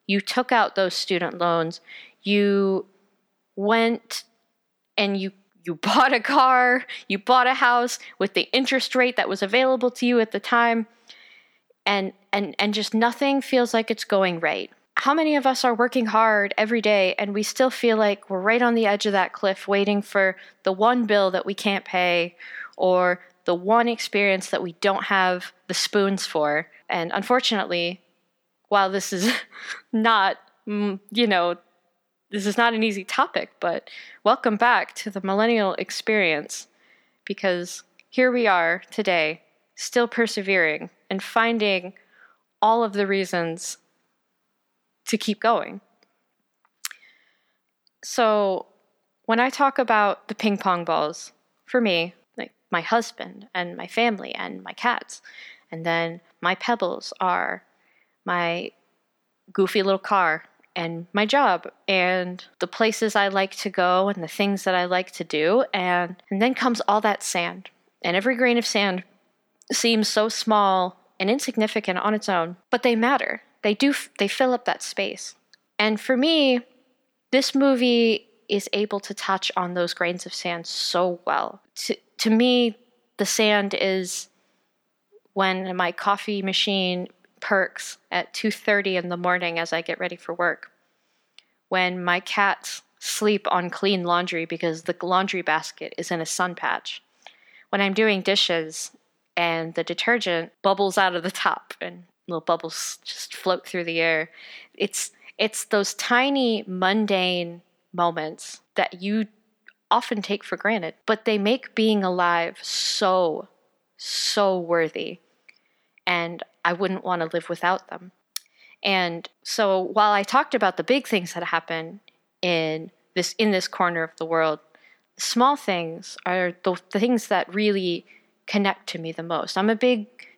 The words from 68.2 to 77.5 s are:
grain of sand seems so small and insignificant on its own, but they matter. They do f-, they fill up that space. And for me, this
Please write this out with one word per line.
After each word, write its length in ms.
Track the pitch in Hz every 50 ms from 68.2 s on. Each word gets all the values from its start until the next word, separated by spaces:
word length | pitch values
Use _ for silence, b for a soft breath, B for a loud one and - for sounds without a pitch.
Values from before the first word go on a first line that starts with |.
| 202 254 262
grain 220 | 233 262 247 233 240
of 80 | 233
sand 380 | - - 214 202 196 185 185 - _ _ _ _ _ _ _ _ _ _ _ _ - -
seems 360 | - - 233 226 214 214 -
so 200 | - 220 214 226
small 720 | - - - 220 214 208 202 196 190 185 180 180 - _ _ _ _ -
and 120 | 190 196
insignificant 680 | 240 285 - - 233 226 214 214 - 220 208 - 185 -
on 160 | - 208 214
its 140 | 208 - -
own, 280 | 190 170 165 170 175 - _ -
but 120 | - 240 -
they 140 | 247 233
matter. 460 | 220 226 247 285 - - - - - - _ _ _ -
They 120 | 208 214
do 160 | - 269 285
f-, 200 | 277 - - - _ -
they 100 | 202 196
fill 240 | - - 262 254 247
up 120 | 240 247
that 180 | - - - -
space. 520 | - - - 196 90 - - - - - _ _ _ _ _ _ _ _ -
And 220 | 208 214 220 208
for 160 | - - 262
me, 440 | 240 269 330 330 311 285 269 247 247 - _ _ _ _ _ _ _ _ _ _ _ _ - -
this 220 | 269 269 -